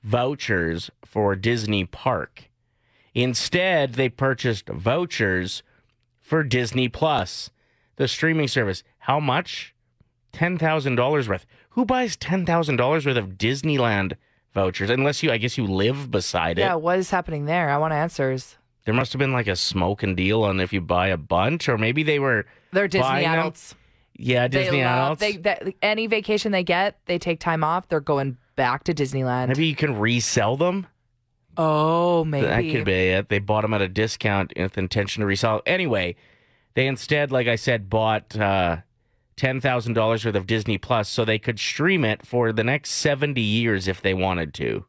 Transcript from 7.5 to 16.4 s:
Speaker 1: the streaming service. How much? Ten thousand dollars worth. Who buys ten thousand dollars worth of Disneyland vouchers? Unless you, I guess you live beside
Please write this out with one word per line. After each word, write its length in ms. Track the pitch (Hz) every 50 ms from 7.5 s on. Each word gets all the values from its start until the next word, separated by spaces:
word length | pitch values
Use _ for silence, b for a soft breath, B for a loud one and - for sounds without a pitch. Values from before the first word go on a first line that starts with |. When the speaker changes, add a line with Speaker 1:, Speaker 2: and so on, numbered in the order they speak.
| _ _ _ _ _ _ _ _ _
Speaker 1:
the 100 | _ 139 123
streaming 400 | - - - 160 160 160 151 127
service. 340 | - 135 117 101 92 - - _ _ _
How 200 | - - 131 147
much? 540 | 151 139 127 151 180 - - - - - _ _ _ _ _ _ - _ _ _ _ _ -
Ten 260 | - 160 175 180 170
thousand 380 | 156 160 156 160 135 139 127
dollars 320 | 120 123 135 151 147 131 107
worth. 180 | 95 90 - b b b b b
Who 140 | b - 254
buys 300 | 208 254 254 254 226 165
ten 280 | - - - 170 190 180
thousand 320 | 160 170 170 170 147 139
dollars 300 | 120 127 131 151 165 143
worth 100 | 139 131
of 220 | 120 104 95 95 95
Disneyland 760 | - 113 131 139 135 156 147 135 123 117 107 101 98 92 - - _ _ _ _ _ _ _
vouchers? 380 | 98 98 95 90 - 98 101
Unless 320 | 120 127 135 143 147 - -
you, 100 | 160 120
I 60 | 113
guess 180 | 107 123 -
you 100 | - 120
live 440 | 98 95 95 98 113 131 139 143 127
beside 480 | 113 101 87 - - 87